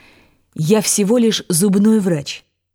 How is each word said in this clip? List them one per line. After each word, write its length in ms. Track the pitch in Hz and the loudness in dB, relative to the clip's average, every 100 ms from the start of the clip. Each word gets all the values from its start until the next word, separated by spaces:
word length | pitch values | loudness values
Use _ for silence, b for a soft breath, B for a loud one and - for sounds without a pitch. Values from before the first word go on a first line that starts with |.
| b b b b _ - | b b b b _ -6
"Я 260 | 156 214 | 0 0
всего 380 | - - 196 247 | 0 -2 0 2
лишь 240 | 226 - - | 2 0 -4
зубной 500 | 165 208 196 208 220 | -2 0 2 2 2
врач". 460 | 190 160 143 - - _ _ | 0 -4 -6 -14 -20 _ _